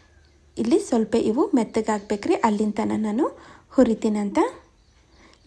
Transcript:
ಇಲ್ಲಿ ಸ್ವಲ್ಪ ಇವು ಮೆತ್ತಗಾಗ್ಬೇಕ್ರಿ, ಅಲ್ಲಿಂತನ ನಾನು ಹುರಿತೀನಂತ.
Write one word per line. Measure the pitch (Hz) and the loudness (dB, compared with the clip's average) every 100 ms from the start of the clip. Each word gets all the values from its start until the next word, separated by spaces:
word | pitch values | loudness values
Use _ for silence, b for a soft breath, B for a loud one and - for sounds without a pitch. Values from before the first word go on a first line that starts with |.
| b b b b _ - | b b b b _ -6
ಇಲ್ಲಿ | 226 330 - | 0 0 2
ಸ್ವಲ್ಪ | 233 214 226 - | 0 2 0 0
ಇವು | 226 415 254 | 0 2 0
ಮೆತ್ತಗಾಗ್ಬೇಕ್ರಿ, | 208 226 220 214 202 208 277 381 226 | 0 -2 -2 -2 -4 -4 0 0 2
ಅಲ್ಲಿಂತನ | 208 214 208 208 214 | 0 -2 -2 -2 -2
ನಾನು | 214 220 494 - B B B - | -2 0 -2 -4 B B B 2
ಹುರಿತೀನಂತ. | 240 220 220 214 202 208 480 - - _ _ _ b b b b | 2 2 -2 -2 -2 0 0 -2 -20 _ _ _ b b b b